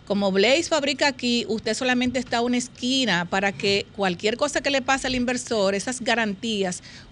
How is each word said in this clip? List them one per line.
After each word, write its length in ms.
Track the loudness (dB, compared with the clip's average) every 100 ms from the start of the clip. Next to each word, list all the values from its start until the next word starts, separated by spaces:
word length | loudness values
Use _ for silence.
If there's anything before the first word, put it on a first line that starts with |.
| -4
Como 240 | 0 2
Blaze 320 | 4 4 4
fabrica 440 | 2 0 0 0 0
aquí, 380 | 0 0 0 0
usted 280 | -2 -2 -2
solamente 420 | 0 0 0 -2
está 200 | -2 0
a 40 |
una 160 | 0 0
esquina 680 | -2 -6 -2 2 2 2 0
para 260 | 0 0
que 340 | 0 0 0 -2 -2
cualquier 420 | -2 0 -2 0
cosa 240 | 0 0
que 100 | 0
le 100 | 0
pase 240 | 2 0 0
al 80 |
inversor, 600 | -2 -2 -4 -2 0 2 0
esas 260 | -4 -4
garantías, 800 | 0 0 0 -2 -4 -2 -2 -4 -12 -20 -12